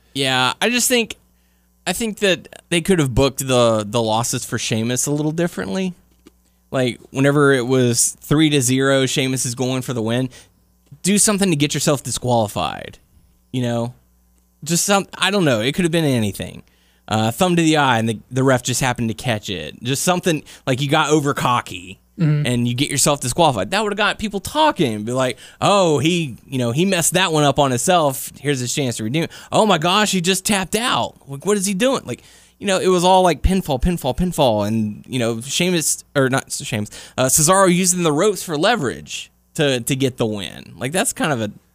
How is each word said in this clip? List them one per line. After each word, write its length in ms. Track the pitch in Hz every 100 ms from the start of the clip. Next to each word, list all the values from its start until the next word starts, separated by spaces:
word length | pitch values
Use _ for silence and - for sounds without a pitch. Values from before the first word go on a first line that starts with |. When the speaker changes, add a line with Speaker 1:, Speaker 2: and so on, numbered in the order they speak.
| _ 135
Speaker 1:
Yeah, 380 | 135 127 127 -
I 100 | 202
just 160 | 240 -
think, 300 | 247 220 - _ _ _ _ _ _ -
I 80 |
think 260 | 185 226 202
that 280 | 202 165 - - -
they 120 | 170
could 160 | 165 180
have 160 | 135
booked 320 | 117 139 135 135
the, 380 | 123 117 110 104
the 140 | 117
losses 420 | 110 110 117 127
for 140 | - 120
Sheamus 480 | - 113 117 123 -
a 60 |
little 220 | 147 151
differently. 600 | 160 170 - 190 190 185 175 _ _ - _ _ _ -
Like, 280 | 135 127 101 -
whenever 420 | 135 139 147 139
it 140 | 135 120
was 500 | 131 123 117 - -
three 280 | - 151 156
to 120 | 147
zero, 440 | 123 131 135 135 131
Sheamus 400 | - 131 131 131
is 80 |
going 300 | 120 127 131
for 100 | 127
the 80 | 123
win. 280 | 110 120 127 - - _ _ _ _ -
Do 160 | 180 202
something 300 | 220 196 196
to 40 | 151
get 200 | 147 151
yourself 260 | 165 143
disqualified, 960 | - - 123 117 104 - 78 50 50 - _ _ _ _ _
you 100 | 127
know? 320 | 120 120 117 - _ _ _ _ _ _
Just 200 | 147 170 -
some, 200 | 202 - -
I 140 | 180
don't 160 | 202 156
know. 160 | 113
It 140 | 117 147
could 100 | 175
have 60 |
been 140 | 165 151
anything. 580 | 123 104 - 90 - - _ _ _ -
Uh, 220 | 107 110
thumb 260 | - 185 170
to 60 |
the 160 | 160 156
eye, 220 | 139 113
and 100 | 113
the, 100 | 107 -
the 120 | 127
ref 200 | 131 127
just 180 | - 123
happened 280 | 131 123 117
to 40 |
catch 340 | 107 135 107 -
it. 280 | 90 76 -
Just 180 | 120 135
something, 420 | - 180 180 151 - - -
like, 160 | 127
you 80 | 143
got 200 | 156 147
over 220 | 156 143 131
cocky, 640 | 131 123 - 92 90 98 _ -
Speaker 2:
Mm-hmm. 300 | 156 147 143
Speaker 1:
and 180 | 123 120
you 80 |
get 160 | 120 143
yourself 300 | 135 165 143
disqualified. 520 | 127 120 160 117 104
That 120 | 196
would 80 | 208
have 60 | 202
got 220 | 196 160
people 200 | 208 202
talking. 640 | - 294 311 294 135 107
Be 80 | 107
like, 260 | 127 127 - - -
"Oh, 400 | 151 202 175 147
he, 380 | 151 175 151 110 -
you 100 | 135
know, 140 | 120
he 140 | 127 196
messed 260 | 180 156 180
that 180 | 190
one 100 | 156
up 160 | 147 139
on 120 | 139
himself. 600 | 120 - 180 147 127 - -
Here's 220 | 139 135
his 120 | 123
chance 220 | - 131 -
to 80 |
redeem 200 | 110 151
it. 80 | 160 - -
Oh 140 | 165 214
my 120 | 170
gosh, 340 | 170 202 208
he 80 | 185
just 240 | 170 190 -
tapped 320 | 202 190 214
out. 380 | 247 269 107 - -
Like, 180 | 139 185
what 120 | 208
is 80 | 190
he 80 |
doing?" 300 | 185 254 269 -
Like, 180 | 117 - - _ -
you 100 | 202
know, 120 | 185
it 80 | 185
was 160 | 185
all, 180 | 180 185
like, 200 | 180 151
pinfall, 400 | - 190 170 131
pinfall, 340 | 175 175 135 123
pinfall, 500 | 180 170 135 107 104
and, 380 | 113 107 104 -
you 140 | 127
know, 220 | 117 113
Sheamus, 640 | 135 - 180 175 151 - - 143
or 140 | 131
not 240 | 131 -
Sheamus, 360 | - - 110 104 - - -
uh, 80 | 127
Cesaro 420 | - 151 196 190
using 340 | 175 185 180
the 100 | 165
ropes 280 | 147 208 190
for 140 | - 147
leverage 720 | 190 240 123 71 73 - - _ _ -
to, 260 | 147 127
to 120 | 113 139
get 180 | 131 -
the 100 | 117
win. 480 | 104 80 - - 139
Like, 160 | 127
that's 180 | 180 233
kind 220 | - 180
of 80 | 127
a 100 | 104 - _